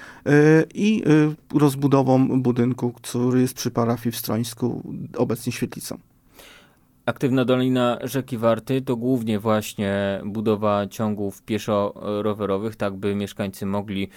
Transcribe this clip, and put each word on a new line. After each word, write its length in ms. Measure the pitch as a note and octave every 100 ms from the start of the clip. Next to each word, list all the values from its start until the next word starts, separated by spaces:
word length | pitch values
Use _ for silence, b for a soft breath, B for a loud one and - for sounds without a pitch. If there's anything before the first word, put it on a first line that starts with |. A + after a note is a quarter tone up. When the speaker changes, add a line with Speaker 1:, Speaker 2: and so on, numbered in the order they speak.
| B B B
Speaker 1:
e, 60 | D3 D3+ D#3+ -
i, 300 | - G3+ G#3+ - D3+ D3+ D3+ -
e, 60 | D3+
rozbudową 800 | D3 C3+ C#3 C3+ C3 C3 C3 C3
budynku, 500 | B2+ A#2+ A#2+ A#2+ B2
który 500 | - - A#2+ B2 B2+
jest 120 | B2+
przy 180 | - B2
parafii 420 | B2 A#2 A#2+ A#2+
w 40 | A2+
Strońsku, 760 | - A2 A#2+ - A#2+ - - - - -
obecnie 340 | B2 - -
świetlicą. 460 | - B2 - - - _ _ _ b b b b b b _ -
Speaker 2:
Aktywna 400 | - C3+ C3 B2
dolina 520 | B2+ B2+ B2+ A#2+ A#2
rzeki 340 | B2+ C3+ C3 A#2
Warty 440 | A2+ A2+ A2 C3+
to 140 | C3 A#2+
głównie 440 | A#2+ C3 A2+ G#2
właśnie 800 | A2 G#2+ G#2+ - G2+ G2 G2 G2 G#2
budowa 640 | G#2+ G#2+ G#2 G#2+ G2+ G2+
ciągów 560 | - G#2+ G#2 G2+ -
pieszo-rowerowych, 1300 | - G#2 - G#2 G2+ - G2 G#2 G#2+ G#2 G2 G2 A2 G#2+
tak 200 | G#2 F#2+
by 200 | G2+ G2+
mieszkańcy 500 | G2+ - G2+ - G2
mogli, 440 | G2+ G2+ G2 F#2+